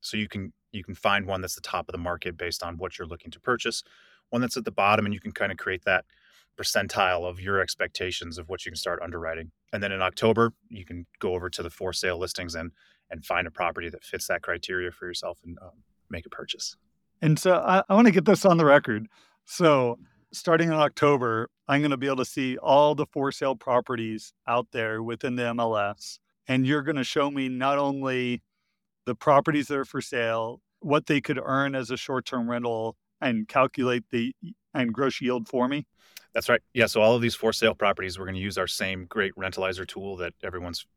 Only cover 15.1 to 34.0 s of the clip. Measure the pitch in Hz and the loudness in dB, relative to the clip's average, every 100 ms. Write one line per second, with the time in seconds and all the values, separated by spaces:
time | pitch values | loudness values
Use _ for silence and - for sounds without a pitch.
15.1 | 87 87 87 82 85 92 - _ _ _ | -10 -10 -12 -16 -18 -18 -20 _ _ _
16.1 | 87 - - 95 - - - _ _ _ | -14 -12 -14 -12 -10 -12 -14 _ _ _
17.1 | _ 151 151 185 180 - 185 - 196 240 | _ 2 4 4 4 6 2 6 8 8
18.1 | 180 170 190 196 170 151 143 143 107 110 | 6 6 6 6 6 8 8 6 -4 -4
19.1 | _ _ _ _ - 190 143 123 117 - | _ _ _ _ 4 6 6 4 -2 -10
20.1 | _ _ - - 165 170 156 147 - 147 | _ _ -8 2 4 4 4 2 4 4
21.1 | 143 123 113 117 _ - 143 147 135 135 | 4 2 -2 -4 _ -2 2 2 0 0
22.1 | 135 123 - 131 127 - 139 147 147 147 | 0 -2 -2 -4 -2 4 6 8 4 -2
23.1 | - 135 - 139 123 - 123 110 123 113 | -2 -4 -2 -4 -4 2 0 2 -4 -4
24.1 | 110 - _ - 120 120 127 113 110 113 | -6 -10 _ -2 -2 -2 -4 -4 -4 -6
25.1 | 117 139 123 120 117 117 107 101 104 - | -4 -4 -2 -2 -2 0 0 -2 -4 -14
26.1 | - _ _ - 131 131 147 139 147 123 | -18 _ _ -2 0 2 0 0 -2 -2
27.1 | - 143 143 131 127 131 143 143 139 135 | 0 0 0 -4 -2 0 2 0 -2 -2
28.1 | 127 123 120 _ _ _ _ _ _ - | -2 -2 -4 _ _ _ _ _ _ -8
29.1 | 120 - 139 143 147 127 143 135 143 - | -2 6 6 6 0 0 -4 -4 -6 -4
30.1 | 131 117 113 113 120 _ _ 165 147 - | -2 0 0 -4 -8 _ _ 0 0 2
31.1 | 143 - 135 - 135 139 135 117 127 - | 0 0 -4 0 0 0 -2 -4 -6 -4
32.1 | 131 123 131 117 120 120 113 110 - _ | -4 -4 -4 -2 -2 -2 -2 -4 -8 _
33.1 | _ 139 113 107 139 131 - 127 123 | _ -2 -2 0 2 2 2 0 0